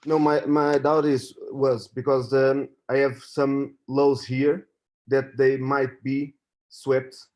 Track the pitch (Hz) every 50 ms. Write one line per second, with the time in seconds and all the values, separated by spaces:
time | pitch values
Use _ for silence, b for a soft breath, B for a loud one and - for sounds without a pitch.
0 | - 151 156 156 151 151 151 147 - 135 147 151 147 147 147 143 131 143 151 156
1 | 147 151 143 127 123 - - - - - - 139 135 135 131 117 - - _ 131
2 | 123 139 135 131 123 113 135 135 135 135 135 139 135 - _ _ _ _ 123 135
3 | 139 139 127 131 - - - - 143 135 139 139 139 135 - _ _ - 131 139
4 | 143 143 139 127 - - 131 131 139 147 156 185 - _ _ _ _ _ _ _
5 | _ - 131 135 131 131 - 120 135 131 135 131 127 131 139 139 135 131 131 -
6 | _ 131 135 139 143 143 143 _ _ _ _ _ _ _ - - - 135 135 131
7 | 131 131 - - - _ _